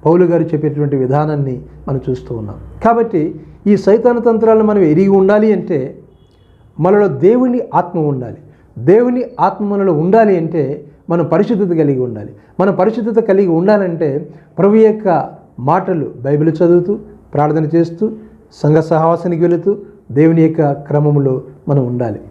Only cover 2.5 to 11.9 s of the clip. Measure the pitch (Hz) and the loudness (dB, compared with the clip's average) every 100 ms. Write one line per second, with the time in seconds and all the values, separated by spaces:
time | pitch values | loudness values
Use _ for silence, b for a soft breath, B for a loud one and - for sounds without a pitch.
2.5 | - - - 226 233 226 180 156 - B | -14 -16 -4 0 0 0 -2 -4 -8 B
3.5 | B 202 202 196 214 247 240 233 226 220 | B 0 0 4 4 4 2 0 2 2
4.5 | 220 214 208 175 156 196 196 190 208 220 | 4 2 2 2 2 4 4 4 2 2
5.5 | 202 - 160 127 - - _ b b b | 0 -2 -6 -6 -12 -20 _ b b b
6.5 | b b - 165 208 202 135 170 240 254 | b b -2 0 2 2 2 2 2 0
7.5 | 247 - - 180 175 151 135 120 - - | -2 -2 -2 -2 -4 -4 -4 -8 -16 -20
8.5 | b b - 123 202 247 247 247 - 175 | b b -6 2 4 4 -2 -6 -2 -2
9.5 | 190 208 202 190 156 165 220 220 185 160 | -2 -4 -2 0 0 2 2 4 2 -2
10.5 | 170 135 143 - B - 170 147 170 208 | -4 -4 -6 -14 B -6 -2 0 0 0
11.5 | 226 196 165 147 | 0 0 0 0